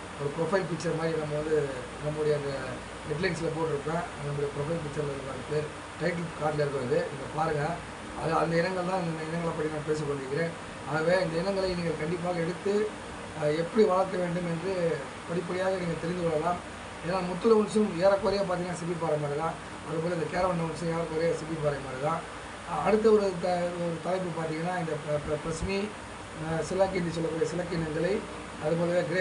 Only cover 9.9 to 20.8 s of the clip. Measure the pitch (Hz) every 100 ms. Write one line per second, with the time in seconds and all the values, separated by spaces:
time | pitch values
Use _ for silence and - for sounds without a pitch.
9.9 | 151 143 139 131 143 165 - - - 131
10.9 | 151 160 185 165 165 190 190 190 175 170
11.9 | 147 156 175 175 170 165 175 196 208 214
12.9 | - - - - 156 151 156 170 220 196
13.9 | 185 180 185 175 175 170 165 185 190 170
14.9 | 147 - - - 170 175 180 190 190 170
15.9 | 147 170 180 170 151 160 180 - - -
16.9 | - 160 190 180 175 226 220 208 214 208
17.9 | 165 196 196 208 196 180 175 180 170 165
18.9 | 170 165 151 147 143 147 - - - -
19.9 | 160 170 170 151 180 185 170 165 151